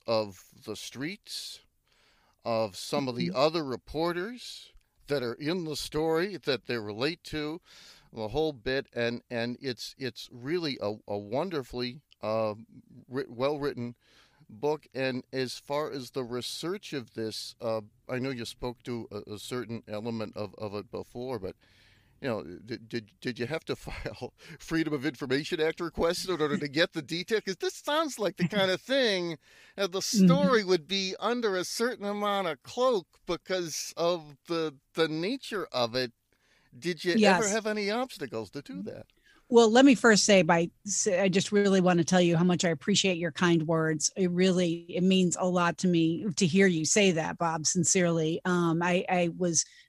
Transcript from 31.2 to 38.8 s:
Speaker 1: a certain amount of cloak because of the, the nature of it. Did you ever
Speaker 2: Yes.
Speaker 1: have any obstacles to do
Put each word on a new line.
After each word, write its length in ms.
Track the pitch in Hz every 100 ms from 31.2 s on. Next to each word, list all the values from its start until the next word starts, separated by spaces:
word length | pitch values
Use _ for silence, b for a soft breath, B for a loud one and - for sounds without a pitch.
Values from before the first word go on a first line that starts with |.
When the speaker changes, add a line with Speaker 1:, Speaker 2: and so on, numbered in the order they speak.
| 196 247 226 185
Speaker 1:
a 80 |
certain 420 | 170 - 233 226 202
amount 420 | 208 208 202 180
of 140 | 147
cloak 420 | - - 254 220 156 _ -
because 640 | 170 - 185 170 - - -
of 400 | 170 175 151 139 -
the, 280 | 165 156 139 _ -
the 120 | 160
nature 600 | 156 185 269 - 214 -
of 240 | 127 117 123
it. 160 | 123 - _ _ _ _ _ 127
Did 260 | 160 170
you 80 | 180
ever 80 | 170
Speaker 2:
Yes. 320 | 202 180 208
Speaker 1:
have 140 | 220 214
any 240 | 214 202
obstacles 600 | 226 262 - 139 113 104
to 100 | 143
do 220 | - 262